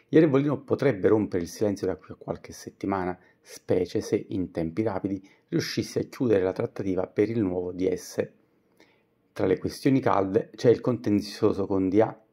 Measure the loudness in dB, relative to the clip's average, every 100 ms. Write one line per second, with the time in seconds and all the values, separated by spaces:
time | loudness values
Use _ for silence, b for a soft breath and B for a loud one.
0 | B 4 6 4 2 -2 -2 0 0 2
1 | 4 4 2 -2 -4 -2 -2 0 -4 -4
2 | -10 -16 -10 -10 -10 -18 -18 -8 -4 -2
3 | -4 -6 b b -20 -12 0 0 0 -4
4 | -2 -2 -2 -6 -6 -4 -4 -2 -2 -2
5 | -4 -6 B B B -4 -4 -6 -4 -4
6 | -6 -2 2 2 2 -2 -6 -4 -4 -2
7 | -2 0 0 0 -2 -2 -6 -2 -2 -2
8 | -8 -6 -6 _ _ _ _ _ b b
9 | b _ _ -2 0 0 -2 -2 2 2
10 | 2 2 2 0 -2 0 4 4 2 -2
11 | 2 0 0 0 0 2 -2 0 2 4
12 | 2 0 _